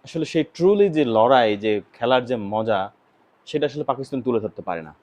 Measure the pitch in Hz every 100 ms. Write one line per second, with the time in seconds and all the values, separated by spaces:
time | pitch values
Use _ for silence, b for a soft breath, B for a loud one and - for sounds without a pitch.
0 | - 165 151 165 151 - 180 202 202 156
1 | 127 110 117 131 113 104 107 104 - _
2 | 120 127 120 123 101 107 110 101 101 _
3 | _ _ _ _ - 151 143 143 143 131
4 | 135 135 120 117 104 - 92 85 78 80